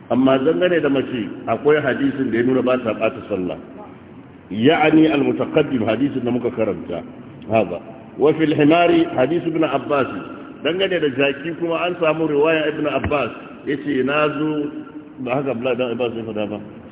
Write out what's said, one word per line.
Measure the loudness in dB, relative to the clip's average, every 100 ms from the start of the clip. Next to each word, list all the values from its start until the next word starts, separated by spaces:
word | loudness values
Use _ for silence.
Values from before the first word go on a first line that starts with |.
| -4
amma | 2 4 4
dangane | 2 2 2 2
da | 2
mace | 0 -2 -4 -6 -8 -4
akwai | 0 4 4
hadisin | 2 0 0 0 0
da | 2
ya |
nuna | 2 2
ba | 2 2
ta | 0
bata | -2 -2 -4 -6
sallah, | -4 -4 -6 -12 -18 -18 -18 -20 -20 -20 -20 -10
ya'ani | 2 4 6 6 6 6
almutaqaddim, | 4 0 0 0 2 2 0 0
hadisin | 0 0 -2
da | -2
muka | -2 -2
karanta | -2 -2 -4 -6 -8 -10 -16 -18 -16 0
haka. | 2 2 -2 -10 -18 -14 2
Wa | 2
fil | 4 2
himari | 4 6 6 6 4 2
hadith | 2 0 0 -2
ibn | 0
Abbas, | 0 0 0 0 0 -4 -12 -14 -16 -8
dangane | -4 0 0 0
da | 0
jaki | 0 0 0 -6 -6
kuma | -4 -2 -4
an | -2
samu | 0 0 0
riwaya | 2 2 2 0
ibn | -2 -2
Abbas, | -2 0 0 -2 -6 -16 -12 -6
yace | -6 -2 -2
na | 0 2 0
zo, | 0 -2 -2 -4 -8 -14 -16 -16 -10
ba | -4 -2
haka | -2
Abdullah | -2 -2 -2
dan | -2
Abbas | -2 -4 -4
ya | -6
fada | -4 -4
ba, | -6 -10 -16 -12